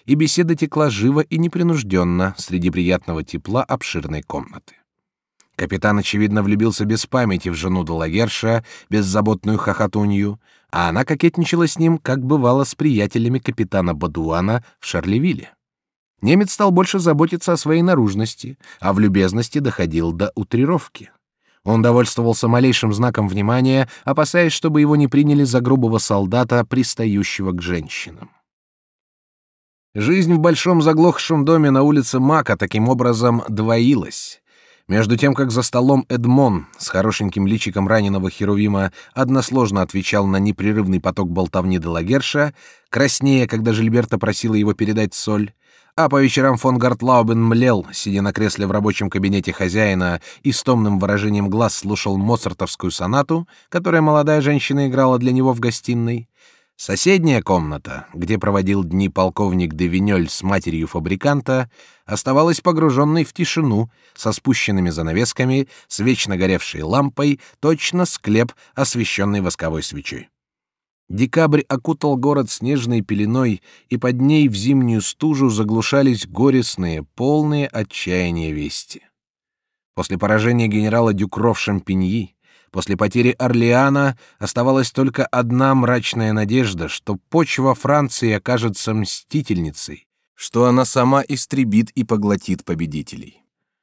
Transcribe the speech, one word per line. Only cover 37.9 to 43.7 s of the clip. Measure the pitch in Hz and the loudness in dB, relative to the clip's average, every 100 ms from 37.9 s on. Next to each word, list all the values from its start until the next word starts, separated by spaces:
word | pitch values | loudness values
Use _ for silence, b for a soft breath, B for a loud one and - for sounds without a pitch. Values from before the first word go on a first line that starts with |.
| 110 101 98 92 | 2 2 0 -4
Херувима | - 101 101 104 98 95 B B | -2 0 2 2 0 -2 B B
односложно | - 131 135 - 131 110 101 | -4 0 0 0 0 0 0
отвечал | 90 98 - 104 98 | -2 -4 -2 0 2
на | 95 | 2
непрерывный | 104 - 101 107 95 90 | 0 0 -2 0 0 0
поток | 92 98 90 | -2 -2 -2
болтовни | 87 87 92 92 90 | -2 -2 -2 0 -2
де | 82 | -2
Лагерша, | 82 87 135 - 147 147 b b b b | -4 0 -2 0 -2 -2 b b b b
краснея, | 117 139 - 139 131 117 | -2 -2 0 2 2 2
когда | 110 113 | 0 0